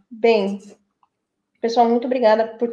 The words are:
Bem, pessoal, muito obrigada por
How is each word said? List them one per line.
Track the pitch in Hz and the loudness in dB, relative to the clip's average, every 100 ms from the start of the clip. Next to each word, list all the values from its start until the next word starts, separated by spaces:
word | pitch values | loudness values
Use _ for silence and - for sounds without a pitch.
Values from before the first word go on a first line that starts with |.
| _ | _
Bem, | 226 233 220 196 202 - - _ _ _ _ _ _ _ _ | -2 0 2 -2 -8 -14 -20 _ _ _ _ _ _ _ _
pessoal, | 226 240 233 | -4 0 2
muito | 240 247 | 2 -2
obrigada | 262 220 220 220 - | 0 2 2 -2 -4
por | 233 | -8